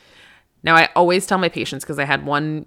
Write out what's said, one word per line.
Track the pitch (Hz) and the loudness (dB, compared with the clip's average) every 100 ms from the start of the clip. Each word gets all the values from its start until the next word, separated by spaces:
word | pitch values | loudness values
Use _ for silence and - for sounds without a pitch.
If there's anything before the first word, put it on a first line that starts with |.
| _ _ - _ _ _ | _ _ -20 _ _ _
Now, | 165 165 | 2 4
I | 165 - | 4 4
always | 175 180 - | 2 2 0
tell | 190 | -2
my | 175 | -2
patients, | 160 113 135 | -4 -8 -10
'cause | - 143 | -10 -6
I | 139 | -2
had | 139 143 | -4 -2
one | 143 156 156 | -4 -4 -8